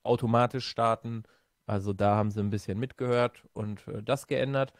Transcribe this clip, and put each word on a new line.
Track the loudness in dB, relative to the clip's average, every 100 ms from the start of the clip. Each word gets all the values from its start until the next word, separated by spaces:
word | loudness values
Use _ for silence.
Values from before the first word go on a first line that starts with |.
automatisch | 0 2 4 4 2 0 -6
starten. | 0 2 2 -2 -10 -10 _ _ _ -4
Also | -2 -2
da | 2 4 4
haben | 2
sie | 0
ein | -2
bisschen | -2 -4 -6
mitgehört | -6 -6 0 2 2 -2 -16
und, | -8 -8 -8 -10
äh, | -10
das | -2 -4 -2
geändert. | -2 0 0 -2